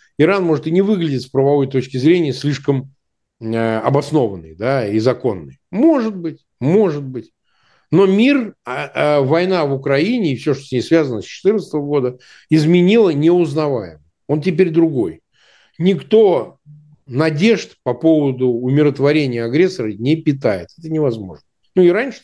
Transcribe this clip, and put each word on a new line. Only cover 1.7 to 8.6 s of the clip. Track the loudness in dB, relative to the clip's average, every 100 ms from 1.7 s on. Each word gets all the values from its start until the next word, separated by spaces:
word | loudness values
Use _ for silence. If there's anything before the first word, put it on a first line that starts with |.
| -2 -4 0
зрения | 2 2 0
слишком, | -2 -4 -4 -2 -4 -6 _ _ _ _ _
э, | -6 -2 -2 -2
обоснованной, | -2 -2 0 -2 -2 -4 -16 -8
да, | -4 -2 -2
и | -2
законной. | 0 -2 -4 -6 -10 -20 _
Может | 0 2 2 -2 -6
быть, | -10 -12 _ _
может | 0 2 2 -2
быть. | -8 -12 -14 _ _ _ _ _ _
Но | 2 4
мир, | 4 4 2 -2 -10